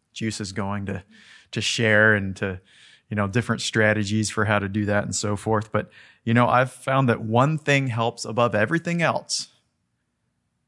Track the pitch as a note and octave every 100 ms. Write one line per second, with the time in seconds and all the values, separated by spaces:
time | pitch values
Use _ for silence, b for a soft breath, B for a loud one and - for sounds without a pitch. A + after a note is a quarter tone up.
0 | _ - A2 - F#2+ F#2+ G2 G2+ G2 F2
1 | - B B B B A#2 - - A2+ G#2+
2 | A2 G#2 G2 F#2 G2 F#2 b b b b
3 | b G#2+ G2 A#2 A2+ - - A2+ G#2+ G#2+
4 | G2+ G#2+ G#2 A2 G#2 G#2 G2 G#2 G2+ G#2
5 | F#2+ F#2+ G#2 G2+ A2 G#2+ G#2+ G#2+ - B
6 | B B A2+ A#2 A#2+ B2 C3 - - C3+
7 | B2+ A2 A2 A2+ C#3+ D#3 - C#3 C3 A2+
8 | A#2 - - A2+ A#2+ G#2 A2+ E3 E3+ E3+
9 | D#3 A2+ - - - _ _ _ _ _
10 | _ _ _ _ _ _